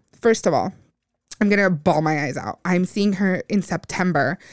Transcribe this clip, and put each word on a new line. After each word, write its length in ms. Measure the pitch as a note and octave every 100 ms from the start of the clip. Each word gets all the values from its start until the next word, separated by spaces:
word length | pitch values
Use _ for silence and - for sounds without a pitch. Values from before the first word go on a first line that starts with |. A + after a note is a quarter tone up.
| _ _
first 280 | A#3 A3 G3
of 60 |
all, 180 | C#3 F#2 - _ _ _ _ - -
I'm 100 | G#3
gonna 200 | G3+ G3
bawl 320 | E3 F3+ D#3
my 220 | D#3 D#3
eyes 120 | C#3+ -
out. 220 | - -
I'm 200 | - F3+
seeing 280 | F3+ - G3+
her 300 | F#3+ G3 F#3 -
in 140 | G3+
September 760 | E3+ E3+ - - F3+ D3+ C3+ F3 -